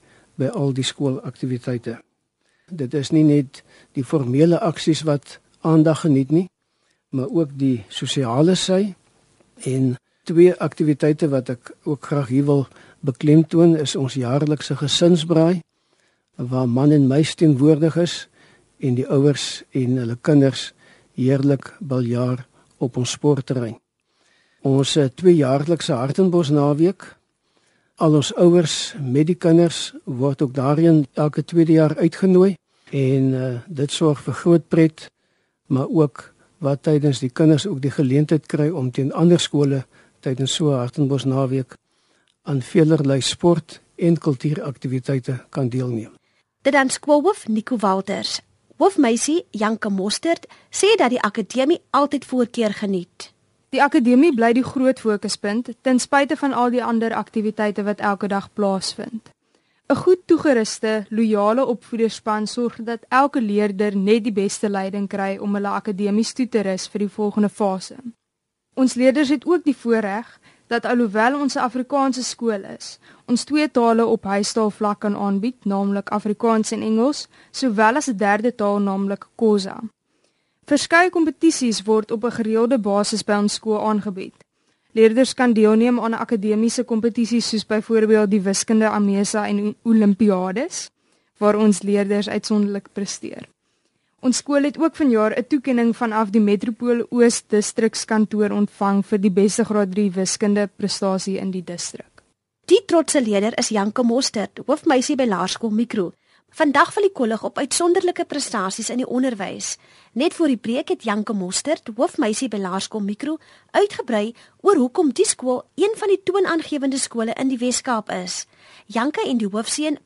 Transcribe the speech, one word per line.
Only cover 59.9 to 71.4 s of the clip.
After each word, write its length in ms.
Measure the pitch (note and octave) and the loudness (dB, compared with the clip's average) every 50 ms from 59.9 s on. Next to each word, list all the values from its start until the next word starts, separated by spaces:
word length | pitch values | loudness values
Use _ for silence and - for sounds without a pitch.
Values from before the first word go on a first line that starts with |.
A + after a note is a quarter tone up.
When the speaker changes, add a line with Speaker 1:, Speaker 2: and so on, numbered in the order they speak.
| C#4 | -2
Speaker 3:
Goed 320 | - - F4+ F#4 - _ | 0 2 2 2 2 _
toegeruste, 800 | - E4+ D4 - D#4 C4 A#3 A3 - - - - A3 A3 A3 G3+ - | 0 0 2 4 2 2 2 2 -2 -6 -6 -4 -2 -2 -4 -4 -4
loyale 560 | A3 G#3+ A#3 G#3+ G#3+ G3+ G3+ G#3 A3+ B3+ C4+ | -2 0 0 2 2 2 2 2 2 2 0
opvoederspan 800 | - B3 G#3 - - - A3 A3+ A3 - - - A3+ G#3+ G#3+ G#3+ | -2 -4 -6 -6 -8 -4 -2 -2 -2 -2 -6 -6 -4 -4 -4 -4
sorg 300 | G#3 - B3 A#3+ A3+ - - | -6 -6 -4 -6 -6 -6 -8
dat 220 | A3+ A3 A#3 A3+ - - | -10 -8 -10 -10 -6 0
elke 320 | B3 C4 C4+ C4 - C#4+ | 2 2 2 2 0 -2
leerder 560 | A3+ G3+ G3+ G#3 G#3 G#3 G3+ F#3+ G#3+ G#3 G3 | -2 0 0 0 0 0 0 -2 -2 -2 0
net 280 | G3+ F#3+ G3+ A3 A#3 G#3 | 0 2 2 2 2 2
die 80 | A#3+ | -2
beste 360 | G3+ G3+ G3 G3+ - - - G#3 | -2 -2 -2 -2 -4 -4 -4 -4
leiding 380 | G3+ G3 F#3+ G3 F#3+ G3+ G3+ F#3 | -4 -4 -6 -6 -6 -6 -6 -6
kry 280 | - G3 G3 G3 G3 G3 | -6 -4 -4 -4 -6 -6
om 160 | G#3 G3+ G3+ | -4 -4 -4
hulle 140 | G3+ G3+ G3+ | -2 -2 -4
akademies 640 | G3 G3+ - A3 G3+ F3+ G#3 G3+ G3+ G#3+ A3+ - | -4 -6 -6 -6 -6 -2 -2 0 0 0 0 -2
toe 160 | - - B3+ A3 | -2 -4 -4 -2
te 120 | - A3 G3+ | -2 -2 -2
rus 220 | G3 F#3+ F#3 - - | -2 -4 -6 -8 -8
vir 140 | - G#3 G#3 | -6 -4 -4
die 80 | G3 - - | -4 -4 -4
volgende 300 | G#3+ G#3 G3+ G#3+ G#3 G3+ | -4 -2 0 0 0 0
fase. 460 | - - G#3+ G3 F#3+ F#3 - - - - - A#3+ - _ _ _ _ _ _ _ _ _ _ _ - | 0 -2 -2 -2 -2 -4 -8 -12 -18 -16 -18 -18 -18 _ _ _ _ _ _ _ _ _ _ _ -2
Ons 200 | - C4 B3 - | 0 0 0 2
leerders 340 | A#3+ B3+ C4 A#3+ C#4+ D4+ B3 | 2 2 2 4 2 2 0
het 180 | D4+ B3 - | 0 -2 0
ook 160 | D4 F4 E4 C#4+ | 0 -2 0 0
die 120 | D4 B3+ | -2 -4
voorreg 640 | - - A#3 A3+ A3 A3 G3 G3 A3 A#3 - - _ _ _ _ _ _ | -2 -2 -2 0 0 -2 -4 -6 -8 -10 -12 -18 _ _ _ _ _ _
dat 180 | - A#3+ A#3 A#3 | -4 -4 -4 -2
alhoewel 540 | G#3+ B3 A#3+ A#3+ G#3+ F#3 G#3+ A3 B3 C#4 C#4+ | 0 0 0 0 0 0 0 0 2 0 0